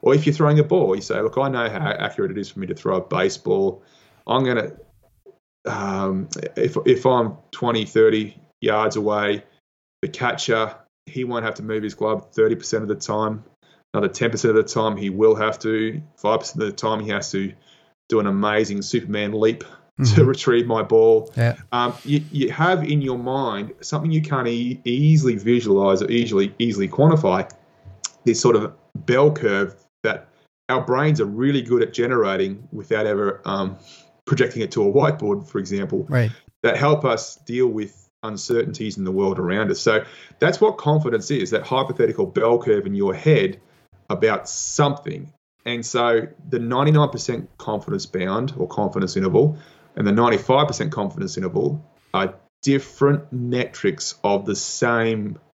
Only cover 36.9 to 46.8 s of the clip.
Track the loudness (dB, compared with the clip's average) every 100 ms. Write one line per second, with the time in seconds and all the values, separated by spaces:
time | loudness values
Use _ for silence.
36.9 | 2 2 -2 -4 -18 -8 0 0 0 -8
37.9 | _ _ _ -10 -10 -2 -2 -2 -4 -8
38.9 | -6 -4 0 0 0 -2 0 -2 0 2
39.9 | 0 0 -16 -20 _ 0 4 2 2 0
40.9 | 2 2 -2 -2 -4 0 -2 -2 -2 -2
41.9 | 0 0 2 -2 2 2 2 4 0 2
42.9 | -2 -2 0 2 4 2 -4 _ _ _
43.9 | _ _ 0 2 0 -4 -8 -8 0 0
44.9 | 0 -8 -12 -14 _ _ _ -8 -6 -4
45.9 | 0 2 2 0 -12 -6 -4 -2 0